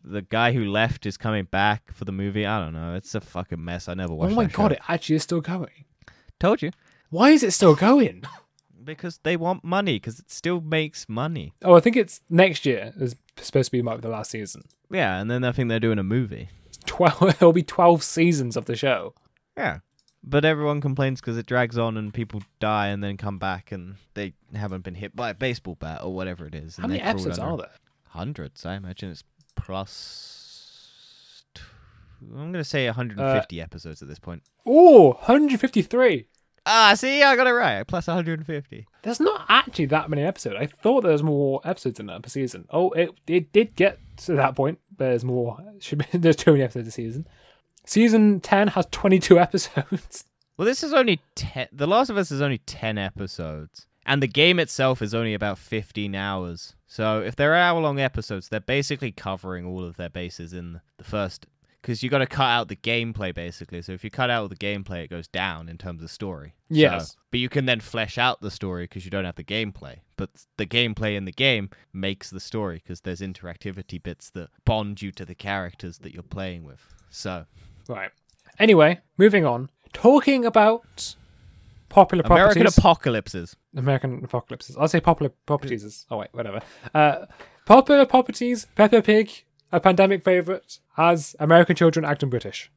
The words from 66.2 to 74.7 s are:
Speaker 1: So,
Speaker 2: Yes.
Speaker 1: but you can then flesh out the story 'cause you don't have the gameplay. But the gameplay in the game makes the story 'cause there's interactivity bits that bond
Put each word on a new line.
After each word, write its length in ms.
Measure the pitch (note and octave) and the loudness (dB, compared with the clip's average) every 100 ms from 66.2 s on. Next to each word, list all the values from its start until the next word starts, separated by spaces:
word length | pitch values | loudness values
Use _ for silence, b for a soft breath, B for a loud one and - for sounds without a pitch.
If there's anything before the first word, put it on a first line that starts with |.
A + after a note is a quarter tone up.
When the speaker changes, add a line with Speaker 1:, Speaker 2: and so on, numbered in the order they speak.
| G2+ D#2 D2 _ _ | -12 -12 -16 _ _
Speaker 1:
So, 60 | D#3 | 2
Speaker 2:
Yes. 400 | C#3+ G2 D#2 - _ | 2 2 -8 -16 _
Speaker 1:
but 80 | B2 | -6
you 100 | B2 | -4
can 160 | C#3+ C3 | -4 -2
then 140 | A#2 | -4
flesh 360 | - A#2 G#2+ - | -4 -8 -6 -2
out 200 | B2 - | -2 -2
the 100 | G2+ | -10
story 360 | - F#2+ F2+ F2 | -8 -8 -8 -10
'cause 160 | F#2+ | -14
you 80 | F2+ | -10
don't 140 | G2 F#2 | -8 -8
have 100 | E2+ | -10
the 80 | |
gameplay. 540 | D2+ G#2 G#2+ F#2+ C#2 - _ - | -8 -6 -6 -10 -20 -20 _ -12
But 120 | G3 - _ - | -12 -14 _ -10
the 100 | - | -4
gameplay 500 | A#2 A#2+ G#2 A2 G2+ | -2 -2 -2 -4 -4
in 80 | F#2+ | -8
the 60 | |
game 380 | F2 C3+ A#2 G2 b b | -2 0 0 -6 b b
makes 380 | F#2+ G2 G2 - | -8 -6 -8 -12
the 100 | F#2+ | -16
story 400 | - A2 G2+ E2 - | -10 -8 -6 -8 -14
'cause 140 | F2 | -14
there's 200 | F#2 F2 | -12 -10
interactivity 800 | F#2+ F2+ F2 E2 G2+ F#2+ F2+ F2 | -12 -14 -18 -14 -14 -14 -16 -14
bits 280 | - E2 - | -14 -16 -16
that 200 | F2+ E2 _ | -18 -18 _
bond 360 | - | -2